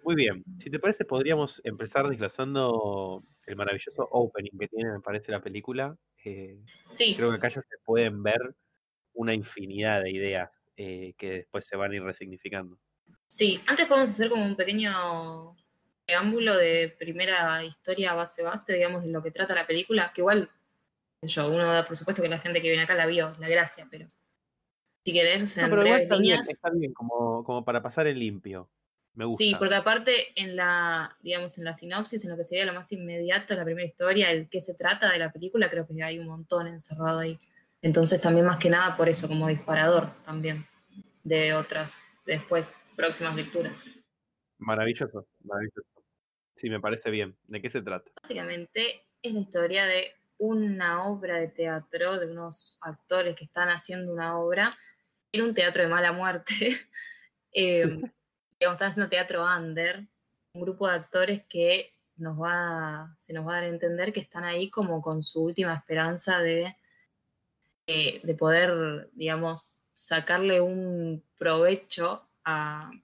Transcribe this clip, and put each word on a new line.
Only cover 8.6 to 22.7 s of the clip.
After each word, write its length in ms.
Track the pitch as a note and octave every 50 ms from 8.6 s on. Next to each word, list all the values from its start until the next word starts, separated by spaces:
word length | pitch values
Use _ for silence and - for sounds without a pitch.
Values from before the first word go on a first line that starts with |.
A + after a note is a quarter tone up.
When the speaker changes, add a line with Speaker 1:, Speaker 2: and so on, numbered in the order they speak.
| _ _ _ _ _ _ _ _ _ _ _
Speaker 1:
una 200 | A#2 A2+ A2+ A2+
infinidad 680 | G#2+ G#2+ - - G2+ G2 F#2+ G2 G2+ G#2+ G#2+ G#2+ G2+ F#2+
de 80 | F#2+
ideas, 400 | F#2+ F#2+ G2 G2 F#2+ F#2 F2+ - _ _ _ _ _
eh, 380 | - G2+ F#2+ F#2 F2+ F#2 F#2 F2+
que 140 | _ G#2 F#2+
después 340 | F#2 F2+ F2+ _ - G2+ -
se 100 | - G2+
van 140 | G2 G2 G2+
a 40 | G2+
ir 60 | G2+ F#2
resignificando. 760 | F#2+ F#2 - G2 F#2+ F#2 F2+ - G2 G2+ G2 F#2 F2+ F2+ _ _ _ _ _ _ _ _ _ _
Speaker 2:
Sí, 320 | _ - - G#3+ G3+ F#3 F3+ -
antes 200 | - C#4 D4 E4
podemos 240 | - C#4 C4+ C4+ A3
hacer 180 | G3+ G#3 A3+ A3+
como 160 | A#3+ A3 G#3
un 100 | G3+ G3
pequeño 1000 | G3 F#3 F#3+ G3+ G#3+ A3 G#3 G3 F#3 F3+ F3 E3+ E3 E3 D#3+ D#3+ D#3+ E3 E3 F3 _ _ _ _ _ _ _ _ _ _
preámbulo 500 | - - F3 G3+ G#3+ A3+ A#3 A3+ A3 G3+
de 380 | F#3 F3 E3 E3 E3 E3 E3 - _
primera 640 | E3 E3 E3 F3 F#3 F#3+ F#3+ F3+ E3+ E3 D#3+ D#3+ E3
historia 500 | E3 D#3 _ - F#3 F#3 G3 F#3+ F3+ E3+
base, 300 | E3+ E3+ E3+ - - E3+
base, 300 | E3+ F3 G#3 - - F#3+
digamos, 300 | F3+ F3 F3 F3+ F3 F3
de 80 | E3
lo 120 | E3 D#3+ D#3
que 80 | D#3+
trata 240 | D#3 - F#3+ F#3 F#3
la 120 | E3+ D#3+
película, 440 | - E3 E3+ F#3 - A3+ G#3 F3 E3+ -
que 80 | -
igual, 280 | F3 F#3+ G#3+ G#3 F3 - _ _ _ _ _ _ _ _ _ _ _ _ _ _
qué 60 | -
sé 80 | D#3+ -
yo, 140 | D#3+ D3 D3
uno 160 | D#3+ E3+ E3+ E3 E3+
da 120 | E3 E3
por 120 | E3 E3
supuesto 260 | D#3+ D#3+ - G3 F#3+ E3+
que 60 | E3
la 100 | E3 D#3
gente 220 | - F3 E3+ E3+
que 80 | E3
viene 140 | E3